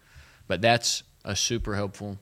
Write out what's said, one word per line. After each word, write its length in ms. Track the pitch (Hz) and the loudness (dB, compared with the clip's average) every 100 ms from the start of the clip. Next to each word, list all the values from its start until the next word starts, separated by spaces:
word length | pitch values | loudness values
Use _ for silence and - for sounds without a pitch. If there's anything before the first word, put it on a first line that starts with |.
| - - - - - | -20 -20 -20 -14 -4
But 140 | 90 | 2
that's 420 | 113 117 - - - _ - | 4 4 2 -4 -6 _ -6
a 100 | 98 | -2
super 400 | - 120 110 101 | 0 -2 -2 -2
helpful. 420 | 101 - 104 98 | -4 -6 -10 -10